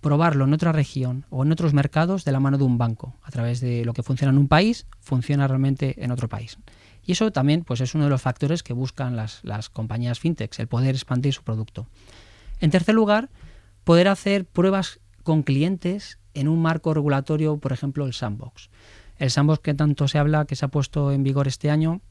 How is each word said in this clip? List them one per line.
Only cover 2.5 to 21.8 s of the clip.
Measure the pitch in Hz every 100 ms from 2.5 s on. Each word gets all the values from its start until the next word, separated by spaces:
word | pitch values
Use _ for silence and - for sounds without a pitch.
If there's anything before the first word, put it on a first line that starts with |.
| 139
de |
un | 135 120
banco? | 120 113 - -
A | -
través | 123 117 120
de | 123 120
lo | 117
que | 117
funciona | 120 131 139
en | 135
un | 139
país, | 156 208 233 - -
funciona | - 127 120 143 135
realmente | 131 135 135 135 135
en | 127
otro | 123 123
país. | 107 113 - - - - -
Y | -
eso | 180 220
también, | - 135 156
pues, | 165 120
es | 127
uno | 156
de | 143
los | 135
factores | - 123 143 165
que | -
buscan | 120 131 - 127 120
las, | 110 -
las | - 101 110
compañías | - 110 117 120 120
fintechs, | 160 170 110 -
el | 113
poder | 120 131
expandir | 131 - 127 139
su | 131
producto. | - 110 110 - 113 - - - - - - -
En | 160
tercer | 185 170
lugar, | 220 214 208 262 - - - - _
poder | - 170 185
hacer | 196 - 202
pruebas | 185 - 185 196 180 - _ -
con | - 156
clientes | 147 139 160 190 180 196 - - -
en | 147 139
un | 165
marco | 165 160 160
regulatorio, | 156 147 139 135 156 156 151
por | -
ejemplo, | 127 139 135 139
el |
sandbox. | 120 117 107 117 - - - - - - -
El | 135
sandbox | 131 147 156
que | -
tanto | 143 151 143 139
se | 151
habla, | 147 156
que | 147
se | 135
ha | 139
puesto | 147 139 151 143
en | 139
vigor | 135 135 139
este | - 147
año | 151